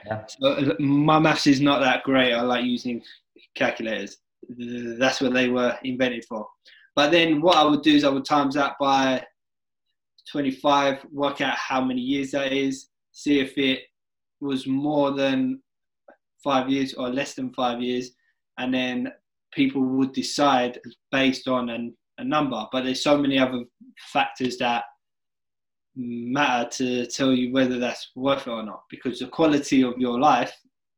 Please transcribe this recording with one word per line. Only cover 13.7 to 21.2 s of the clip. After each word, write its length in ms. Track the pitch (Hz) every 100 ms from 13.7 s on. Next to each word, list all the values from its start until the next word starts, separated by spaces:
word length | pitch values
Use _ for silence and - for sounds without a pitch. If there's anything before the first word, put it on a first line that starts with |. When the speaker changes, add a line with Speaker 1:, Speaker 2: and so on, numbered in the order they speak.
| 131 - _ _ _ _ -
Speaker 2:
was 260 | 143 135 135
more 440 | 135 147 147 139
than 500 | 139 135 131 131 131 _ _ _ _ _ - _ _
five 280 | 147 131 131
years 240 | 139 131
or 160 | - 127
less 240 | 127 139
than 180 | - 127
five 280 | 120 123 120
years, 300 | 123 123 127 - _ _ _ -
and 160 | 127
then 400 | 127 127 123 127 - _ _ _
people 300 | - 135 139
would 300 | 131 131 131
decide 680 | 135 - - 143 131 123 123 - - _
based 340 | 135